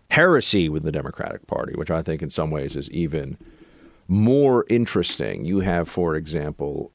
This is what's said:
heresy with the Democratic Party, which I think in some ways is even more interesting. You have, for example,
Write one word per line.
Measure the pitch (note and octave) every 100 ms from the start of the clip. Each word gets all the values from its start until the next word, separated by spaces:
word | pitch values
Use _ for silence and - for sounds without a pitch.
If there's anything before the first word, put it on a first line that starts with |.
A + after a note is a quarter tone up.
| -
heresy | - F3+ D3+ - G#2 D#2+
with | D#2
the | D#2
Democratic | D2+ C2+ - - - -
Party, | - - -
which | D2+
I | E2
think | D#2+ D#2
in | D2+
some | - D#2
ways | D2+ C#2 C#2
is | C#2+
even | E2 E2 D#2 C#2 - - - - - - _ -
more | G2 A2 C3+ C#3 B2 -
interesting. | A#2+ A#2 G2+ E2+ - A1 - D2+
You | G2
have, | F#2 F2 E2
for | - E2+ D#2
example, | D2+ D#2 D2+ D2 C#2+ C#2 -